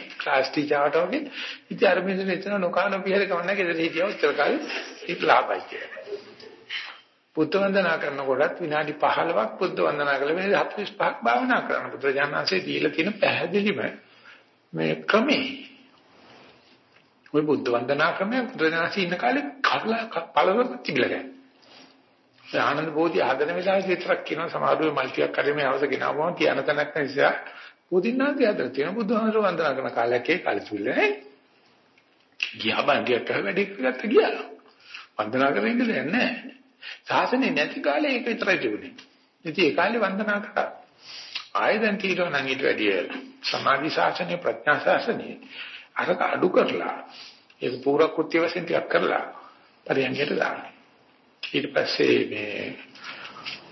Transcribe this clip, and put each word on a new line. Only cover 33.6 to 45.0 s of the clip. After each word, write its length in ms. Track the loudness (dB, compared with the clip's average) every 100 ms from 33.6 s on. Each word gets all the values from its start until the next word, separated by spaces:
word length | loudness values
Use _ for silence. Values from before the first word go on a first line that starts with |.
| -4
කරගත්ත 380 | -2 -4 -2 2
ගියා. 380 | 4 4 -2 -10 -16 -20 _ -20 -20 -10
වන්දනා 380 | -6 -2 2 2
කරගෙන 200 | 2 0
ඉන්න 100 | 2
දෙයක් 240 | 0 0 -2
නැහැ. 260 | 0 -2 -4 -12 -18 _ _ -18 -14
ශාසනේ 500 | -2 0 2 2 2
නැති 280 | 2 0 0
කාලේ 300 | 0 2 2
ඒක 140 | 0 -2
විතරයි 320 | -2 0 2
තිබුණේ. 360 | 0 -4 -8 -18 -20 _ _ _ -6
ඉතින් 200 | 2 2
ඒ 80 |
කාලේ 280 | 4 2 2
වන්දනා 380 | 0 0 -2 -4
කරා. 280 | -2 -4 -4 -8 -20 _ -18 -16 -12 -12 -6
ආයෙ 260 | 0 2 2
දැන් 180 | 0 0
තියෙනවා 340 | -2 0 0
නම් 160 | -2 -2
ඊට 160 | 0
වැඩිය 320 | 0 2 2 2 -2 -8 -14 -12
සමාධි 480 | -6 -2 0 2 0
ශාසනය, 480 | 0 0 0 -4 -2
ප්‍රඥා 420 | -2 -2 0 2
ශාසනය 500 | 4 2